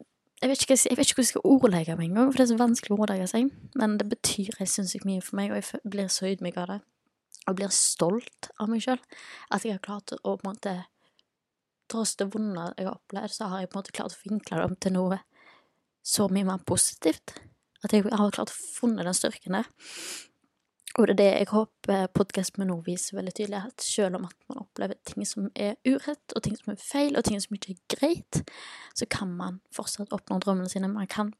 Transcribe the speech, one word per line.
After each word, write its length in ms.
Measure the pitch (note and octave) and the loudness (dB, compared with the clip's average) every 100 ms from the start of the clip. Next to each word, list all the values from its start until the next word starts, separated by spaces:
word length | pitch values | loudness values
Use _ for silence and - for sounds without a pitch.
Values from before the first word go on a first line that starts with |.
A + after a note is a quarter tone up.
| - _ _ _ | -20 _ _ _
jeg 100 | B3+ | 0
vet 100 | C4+ | 2
ikke 100 | - | 6
hva 60 | B3+ | 6
jeg, 120 | - | 6
jeg 80 | B3 | 4
vet 100 | F#3+ | 2
ikke 80 | - | 4
hvordan 80 | A#3+ | 2
jeg 60 | |
skal 140 | - - | 2 6
ordlegge 440 | C4+ A3+ F3+ E3 E3 | 8 8 6 0 -2
meg 100 | E3 | 0
engang, 220 | G3 C4 | 4 4
for 80 | C4 | 6
det 60 | B3+ | 6
er 60 | |
så 60 | A3+ | 6
vanskelig 360 | A#3+ A#3 - G3+ | 4 4 2 2
å 40 | |
ordlegge 260 | G#3+ G3 F#3 | 2 0 0
seg. 220 | A3+ C4 - - - | 2 2 -2 -8 0
Men 140 | A3 G#3 | 2 2
det 80 | G#3 | -2
betyr 480 | - - - G3 - | -4 -2 -2 -4 -4
helt 100 | F#3+ | -4
sinnssykt 360 | - F#3+ - G3 | -2 -4 -4 -4
mye 140 | F#3+ - | -4 -4
for 140 | G3 | -4
meg, 120 | G3+ | -2
og 80 | G#3 | -2
jeg 80 | - | -6
fø-, 160 | - G#3 G3+ | -8 -8 -4
blir 160 | F#3+ | -2
så 160 | - F#3+ | -2 -2
ydmyk 280 | G3 F3+ F3 | -2 -4 -6
av 80 | F3 | -6
det. 100 | G3+ - _ _ _ _ - - | -8 -12 _ _ _ _ -10 -4
Og 120 | F#3+ | -2
blir 140 | G3 - | 0 2
stolt 720 | - - E3+ G#3+ - _ - - | 0 2 2 2 -4 _ -20 -6
av 160 | A3 | -2
meg 120 | A3+ A#3 | -2 0
selv. 320 | B3+ _ - - - - | -2 _ -20 -20 -20 -4
At 140 | G3+ A3+ | -4 -2
jeg 80 | F#3+ | -6
har 80 | - | -6
klart 300 | G#3 - - | -10 -10 -6
å, 40 | |
på 160 | G3 G3 | -4 -4
en 120 | G3 | -4
måte, 220 | G3+ G3+ F3+ F#3 _ _ _ _ _ _ _ _ _ _ | -6 -6 -6 -10 _ _ _ _ _ _ _ _ _ _
tross 240 | A3+ G#3+ - | -2 -2 -2
det 120 | G3+ | -2
vonde 360 | G#3+ G#3+ F3+ E3+ - | -2 -2 -2 -6 -4
jeg 80 | F#3+ | -6
har 80 | - | -6
opplevd, 400 | _ G3 G#3+ - | _ -8 -6 -6
så 140 | G#3+ | -6
har 100 | F#3 | -4
jeg 80 | F#3 | -6
på 80 | G3 | -8
en 60 | |
måte 140 | G3 - | -8 -8
klart 180 | - - | -8 -8
å 80 | |
vinkle 380 | G3 G#3 - E3 | -6 -6 -2 0
det 80 | F3+ | 0
om 100 | F#3 | 0
til 140 | G3 F#3 | 0 2
noe 240 | F#3 F#3+ - _ - - _ _ _ _ - | 2 -2 -6 _ -20 -20 _ _ _ _ -4
så 240 | - G3+ | 2 2
mye 160 | F#3+ F#3+ | 2 0
mer 160 | F#3+ - | -2 0
positivt. 680 | F3+ - - D#4+ - - - - _ _ _ - | 2 2 2 0 0 -6 -20 -20 _ _ _ 4
At 80 | |
jeg 140 | G#3+ G3 | 4 4
har 260 | G#3 G#3 | 4 2
klart 200 | - G#3+ | 2 -6
å 20 | - | -6
funne 480 | - - A#3+ G#3+ F3 | -12 -2 0 0 0
den 120 | F#3 | 0
styrken 420 | - - - F#3 | 0 -2 -4 -2
der. 100 | A3+ _ - - - - - _ _ _ _ _ - - | -4 _ -18 -14 -12 -12 -16 _ _ _ _ _ -10 4
Og 140 | G#3 | 4
det 40 | |
er 60 | G3 | 8
det 80 | G3+ | 6
jeg 200 | F#3+ G3 | 6 2
håper 540 | G#3+ A3 _ - G3 F#3 - | 2 0 _ 0 0 2 0
podcasten 460 | G3 - F#3 - | 0 0 -4 -4
min 80 | F#3+ | -4
nå 60 | F3 E3 | -2 -4
viser 320 | F3+ - G3 | -6 -6 -6
veldig 160 | F#3 - | -8 -6
tydelig, 240 | G#3 G3+ G#3 | -6 -6 -8
at 160 | - | -8
selv 320 | - - G3 F#3 | -4 0 0 0
om 120 | F#3 | -8
at 60 | - _ | -14 _
man 140 | - | -14
opplever 340 | G3 - G3 G3+ | -12 -6 -6 -6
ting 220 | - - G#3 | -10 -8 -6
som 220 | - G3 | -4 -6
er 240 | - G3+ - | -2 -4 0
urett, 400 | - C4+ - D4 _ | 0 0 0 -8 _
og 120 | - A3 | -6 -4
ting 100 | G#3+ | -6
som 160 | - | -8
er 80 | G#3 | -10
feil, 380 | - C#4 C#4+ C#4+ | -6 0 2 2
og 60 | A3+ | 0
ting 140 | G3+ | -2
som 140 | - G3+ | -4 -8
ikke 160 | - | -8
er 240 | F#3 _ - | -12 _ 0
greit, 420 | C#4+ E4+ - - - - - - - - | 2 0 -2 -4 -4 -14 -18 -18 -12 -8
så 120 | - | -4
kan 220 | - F#3+ F3 | -4 -4 -4
man 220 | F#3 F#3 _ - | -6 -8 _ -10
fortsatt 400 | - - G3+ G3+ | -8 -8 -6 -6
oppnå 240 | - F#3+ | -2 -2
drømmene 320 | G3+ F#3+ F3+ | 2 2 0
sine, 160 | G3 F#3+ | -2 -2
man 220 | G#3 F#3+ | -2 -4
kan 220 | - G#3 G#3 | -2 -2 -2